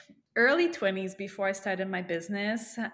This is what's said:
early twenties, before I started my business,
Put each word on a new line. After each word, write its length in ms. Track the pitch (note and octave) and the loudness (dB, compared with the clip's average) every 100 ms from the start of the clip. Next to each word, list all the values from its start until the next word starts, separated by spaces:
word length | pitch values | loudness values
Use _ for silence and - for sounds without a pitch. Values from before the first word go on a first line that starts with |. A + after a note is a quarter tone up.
| - - _ A3+ | -20 -20 _ 4
early 340 | B3 E4 E4+ | 6 6 2
twenties, 460 | - G3 F#3+ F#3+ F#3+ | 2 0 0 -4 -6
before 320 | G3 - G3 | -8 -2 -2
I 40 | |
started 380 | G3 G3+ F#3 F#3+ | -2 -2 -2 -2
my 120 | F#3 | -4
business, 760 | F3+ E3+ E3+ G3+ G#3 A3+ - A#3 A3+ | -2 -4 -2 -2 -2 -2 -4 -6 -6